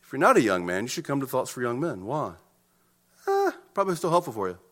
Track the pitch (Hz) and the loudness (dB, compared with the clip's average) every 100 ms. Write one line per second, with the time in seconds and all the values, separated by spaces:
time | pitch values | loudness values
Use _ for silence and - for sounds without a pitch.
0 | _ 135 190 233 113 92 87 90 120 147 | _ 2 6 6 6 2 0 -2 -4 -6
1 | 156 139 135 131 110 - 123 120 165 104 | -4 -4 -2 -2 -4 -4 -4 -2 -4 -6
2 | 95 147 117 85 _ _ _ _ _ _ | -6 -4 -6 -10 _ _ _ _ _ _
3 | _ _ - 392 392 - - - 196 170 | _ _ -2 2 0 -2 -10 -2 -2 0
4 | 175 170 170 110 95 90 _ | 2 2 0 -4 -4 -6 _